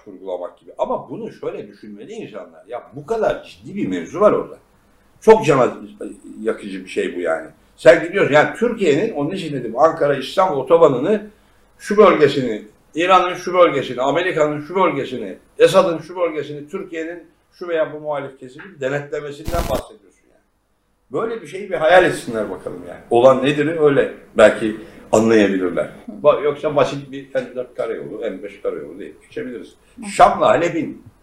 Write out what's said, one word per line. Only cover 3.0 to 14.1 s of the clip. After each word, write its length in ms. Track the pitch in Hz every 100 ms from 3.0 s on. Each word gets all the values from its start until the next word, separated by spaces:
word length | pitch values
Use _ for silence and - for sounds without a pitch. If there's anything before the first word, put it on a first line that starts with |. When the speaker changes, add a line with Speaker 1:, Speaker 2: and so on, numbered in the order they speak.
| 143
Speaker 1:
kadar 380 | 226 180 -
ciddi 320 | - - 120 196
bir 120 | -
mevzu 320 | - - 160
var 120 | 202
orada. 260 | 117 - - _ _ _ _ _ _
Çok 240 | - 208 143
can 420 | 139 113 104 104 - 107 - - 107
yakıcı 420 | 107 104 107 95
bir 60 | 92
şey 260 | 107 92 87
bu 40 |
yani. 280 | 85 80 76 _ _ -
Sen 280 | 160 165
gidiyorsun 300 | 165 196 143
yani 160 | 147 139 -
Türkiye'nin, 560 | 240 220 180 143 220
onun 180 | 151 147
için 220 | 185 160
dedim 260 | 139 117 113
Ankara 360 | 160 156 143 135
İstanbul 420 | 127 - 185 139
otobanını, 680 | 127 170 156 123 156 214 - - _ _ _ _
şu 200 | - 208
bölgesini, 640 | 196 156 143 139 123 107 - _ _ 151
İran'ın 380 | 180 185 180
şu 200 | 175 -
bölgesini, 480 | 180 165 139 120 120
Amerika'nın 600 | 135